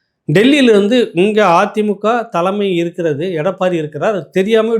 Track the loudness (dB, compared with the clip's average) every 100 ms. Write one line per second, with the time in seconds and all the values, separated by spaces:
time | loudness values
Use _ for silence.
0 | _ _ 0 2 4 4 4 4 2 0
1 | 0 0 0 2 4 4 2 -2 -4 -2
2 | -2 -2 -4 -4 -2 -2 -2 -2 -4 -4
3 | -4 -4 -4 -4 -4 -2 -2 -2 -6 -4
4 | -4 -4 -4 -4 0 0 2